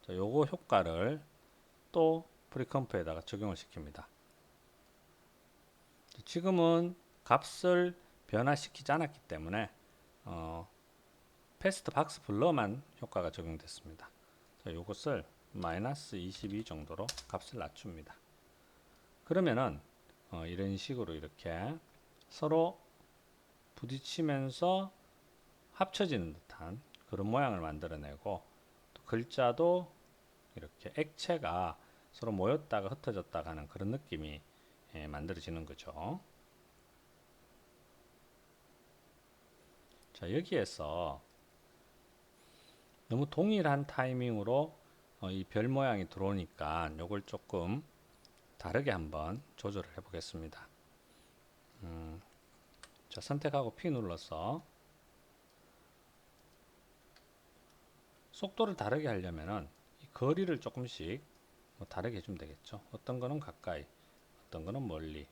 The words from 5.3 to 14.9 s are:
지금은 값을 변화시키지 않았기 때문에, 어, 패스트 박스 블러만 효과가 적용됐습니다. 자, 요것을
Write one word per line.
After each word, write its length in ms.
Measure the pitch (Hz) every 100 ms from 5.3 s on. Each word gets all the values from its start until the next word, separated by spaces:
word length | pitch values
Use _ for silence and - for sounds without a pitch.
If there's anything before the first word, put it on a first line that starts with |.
| - - - _ _ - - - - -
지금은 720 | 175 180 185 165 170 175 180 - -
값을 720 | - - - - 180 180 180 175 - - -
변화시키지 640 | 107 127 147 - - 135
않았기 280 | 151 151 -
때문에, 480 | - 78 80 104 110 - - - - - -
어, 420 | 85 80 82 101 _ _ _ - _ _ _ - -
패스트 320 | 190 190 -
박스 280 | 139 151 -
블러만 600 | - 104 160 151 104 117 - -
효과가 300 | 120 - 87
적용됐습니다. 800 | - 82 80 - - 82 80 - _ - - - -
자, 100 | -
요것을 500 | 82 87